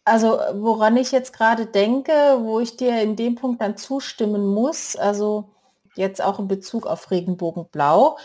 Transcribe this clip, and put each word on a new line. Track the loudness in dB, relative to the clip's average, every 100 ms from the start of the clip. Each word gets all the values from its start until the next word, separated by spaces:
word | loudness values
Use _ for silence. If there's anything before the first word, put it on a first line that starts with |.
Also, | 0 2 4 2 -2
woran | -2 -2 2 4 4
ich | 2
jetzt | 0 -2
gerade | 0 2 2 0
denke, | 2 2 0 2 4 4 4
wo | 2 -2
ich | -4 -2
dir | -2 0
in | 0 0
dem | -2 -2
Punkt | -4 -4
dann | -4 -6
zustimmen | -6 -6 -6 -4 -2 0 0
muss, | 0 0 -2 -8 -4
also | -2 0 -2 -2 -6 _ _ _ _
jetzt | -6 -6 -2
auch | -4 -2
in | -4
Bezug | -6 -6 -8 -6
auf | -8 -4
Regenbogenblau. | -4 -2 -4 -4 -6 -8 -2 2 4 4 2